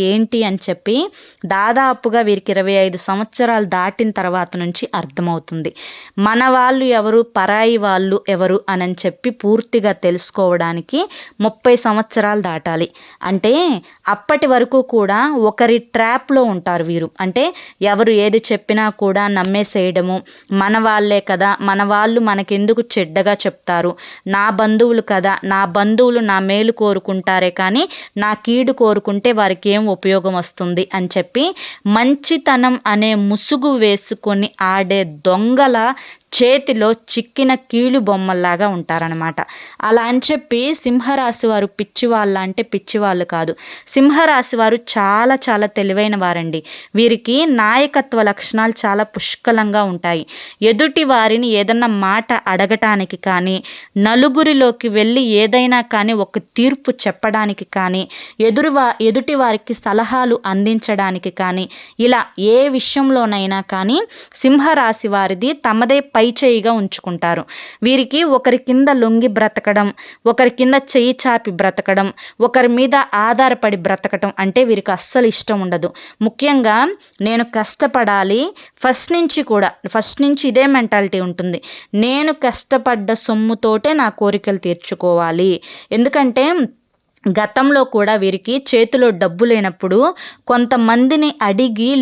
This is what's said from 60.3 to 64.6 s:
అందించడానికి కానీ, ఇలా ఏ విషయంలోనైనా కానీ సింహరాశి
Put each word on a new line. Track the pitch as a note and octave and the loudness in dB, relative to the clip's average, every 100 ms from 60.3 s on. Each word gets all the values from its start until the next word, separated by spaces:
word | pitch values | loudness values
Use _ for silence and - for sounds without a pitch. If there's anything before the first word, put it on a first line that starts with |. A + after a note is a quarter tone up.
| A#3+ G3 | -2 -2
అందించడానికి | F#3+ G3+ A3+ A3+ G3+ G3 F3+ F#3 F3+ | -2 0 -2 -2 -2 -2 -4 -8 -6
కానీ, | F#3 F3+ F#3 - - - A#3+ | -4 -4 -6 -12 -18 -2 2
ఇలా | B3 - - G#3 A#3+ | 2 -2 -4 2 4
ఏ | C#4+ C4 | 4 0
విషయంలోనైనా | - C#4 C4+ C4 A3+ G#3 F#3+ G3 F#3+ | -2 0 2 2 0 -2 -2 -4 -4
కానీ | F#3+ G3 D4+ A4+ - - - | -4 0 0 -2 -10 -18 -2
సింహరాశి | C4 C#4 | 2 4